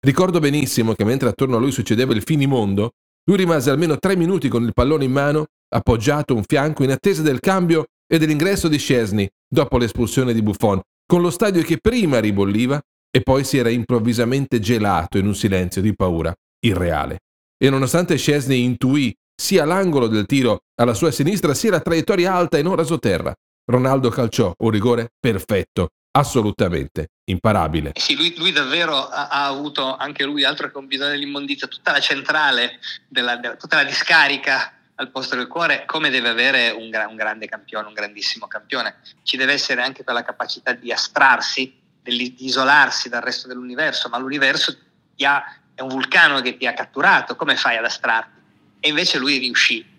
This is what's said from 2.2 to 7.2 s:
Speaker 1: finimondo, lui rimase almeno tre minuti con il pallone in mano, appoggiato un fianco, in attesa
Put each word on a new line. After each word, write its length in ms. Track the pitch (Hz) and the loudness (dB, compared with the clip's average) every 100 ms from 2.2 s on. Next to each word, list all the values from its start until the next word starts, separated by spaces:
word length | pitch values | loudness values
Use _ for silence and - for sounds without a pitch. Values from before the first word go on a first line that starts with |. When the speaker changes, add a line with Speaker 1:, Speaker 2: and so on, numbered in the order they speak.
Speaker 1:
finimondo, 680 | - 156 139 131 104 98 110 _ _ _ | 0 0 2 2 0 0 -2 _ _ _
lui 140 | - 196 | 0 2
rimase 320 | 185 160 131 | 4 2 2
almeno 280 | 139 170 143 | 2 0 0
tre 180 | 190 190 | 0 2
minuti 320 | 170 190 135 | 2 0 0
con 140 | 117 | 0
il 120 | 117 | 0
pallone 300 | 107 123 156 | 0 2 2
in 80 | 135 | 0
mano, 340 | 131 143 151 151 _ _ | 0 0 0 -4 _ _
appoggiato 680 | 120 - 117 107 147 147 | -2 2 2 2 0 0
un 80 | 123 | 0
fianco, 380 | 101 147 143 156 | 2 0 0 0
in 80 | 135 | 0
attesa 320 | 131 202 185 | 2 0 2